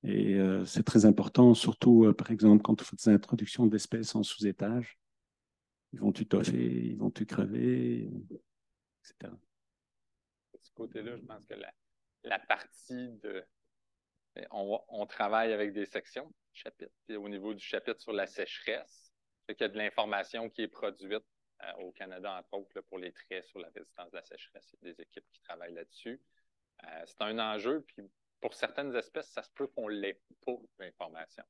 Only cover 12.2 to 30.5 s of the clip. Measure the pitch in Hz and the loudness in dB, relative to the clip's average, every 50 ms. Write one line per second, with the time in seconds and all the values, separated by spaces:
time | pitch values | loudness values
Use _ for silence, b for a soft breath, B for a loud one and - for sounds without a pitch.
12.2 | _ - 98 98 - - 110 - - - _ - - - 127 123 123 123 117 107 | _ -6 -6 -6 0 -2 -2 -2 -2 -20 _ -20 -16 -14 -12 -12 -12 -12 -14 -14
13.2 | 104 107 98 92 92 _ _ _ _ _ _ _ _ _ _ _ _ _ _ _ | -12 -10 -10 -10 -12 _ _ _ _ _ _ _ _ _ _ _ _ _ _ _
14.2 | _ _ _ - - - - 104 98 101 104 - - - - 104 104 - - - | _ _ _ -18 -18 -12 -10 -8 -6 -4 -4 -6 -6 -10 -10 -10 -10 -10 -6 -4
15.2 | 110 101 107 110 113 113 110 104 107 101 98 104 101 - - 101 - - - 127 | -2 0 0 0 0 0 0 -2 -2 -4 -4 -6 -8 -6 -8 -10 -10 -10 -14 -14
16.2 | 143 160 - _ _ _ _ - - - _ _ - - _ _ _ - 110 104 | -14 -14 -20 _ _ _ _ -18 -18 -18 _ _ -20 -20 _ _ _ -12 -12 -10
17.2 | 101 104 101 98 95 107 110 98 - - - 98 - - 110 - - - 110 101 | -10 -10 -12 -10 -8 -10 -10 -10 -10 -8 -8 -6 -6 -6 -8 -8 -8 -8 -4 -4
18.2 | 98 - - - 95 - - - - - 110 131 - _ - - _ _ _ _ | -4 -6 -6 -10 -10 -10 -10 -12 -8 -8 -8 -8 -8 _ -20 -20 _ _ _ _
19.2 | _ _ _ _ _ - 107 _ 120 104 98 110 107 101 - - 107 104 104 101 | _ _ _ _ _ -16 -6 _ -6 -6 -4 -6 -6 -4 -2 -4 -4 -2 -4 -6
20.2 | 95 - - 117 113 113 _ - 110 104 _ - - 104 95 92 95 95 104 110 | -6 -8 -10 -10 -10 -10 _ -8 -10 -10 _ -8 -10 -10 -10 _ -10 -8 -8 -8
21.2 | _ _ _ _ _ _ _ _ - 95 90 95 95 90 92 - 95 92 92 92 | _ _ _ _ _ _ _ _ -18 -16 -16 -14 -16 -18 -16 -16 -18 -16 -16 -14
22.2 | 92 101 95 90 85 _ - 101 98 _ _ 98 - _ - 92 90 90 - - | -12 -12 -12 -12 -14 _ -14 -14 -14 _ _ -18 -16 _ -14 -14 -14 -14 -16 -18
23.2 | - _ 95 92 87 - _ 98 87 82 _ - 85 _ _ - 90 85 95 87 | -16 _ -14 -14 -14 -14 _ -18 -18 -18 _ -20 -20 _ _ -20 -20 -16 -16 -18
24.2 | 82 _ - - - - _ - _ _ _ _ _ 87 82 - 82 _ _ - | -18 _ -20 -20 -20 -20 _ -20 _ _ _ _ _ -20 -20 -20 -20 _ _ -20
25.2 | _ _ _ _ _ - 85 82 87 85 85 85 85 _ _ - - 117 120 - | _ _ _ _ _ -20 -18 -16 -16 -16 -16 -16 -18 _ _ -18 -14 -14 -16 -16
26.2 | _ _ _ _ _ _ _ _ _ _ _ _ - - 80 80 85 - - _ | _ _ _ _ _ _ _ _ _ _ _ _ -20 -20 -18 -18 -18 -18 -10 _
27.2 | 110 104 110 113 110 110 107 107 101 120 147 160 139 - _ - 101 95 _ _ | -8 -6 -4 -6 -6 -6 -6 -4 -4 -4 -4 -4 -6 -12 _ -20 -20 -20 _ _
28.2 | _ _ _ _ - 120 - - - - - - 143 139 120 120 - - _ 156 | _ _ _ _ -10 -10 -6 -6 -8 -6 -6 -8 -8 -4 -6 -6 -6 -6 _ -12
29.2 | 147 - - 117 - - _ - 139 131 _ - 117 107 107 101 98 98 95 _ | -12 -10 -14 -14 -14 -14 _ -8 -8 -8 _ -10 -8 -8 -6 -6 -6 -8 -8 _
30.2 | _ _ - _ _ - | _ _ -20 _ _ -8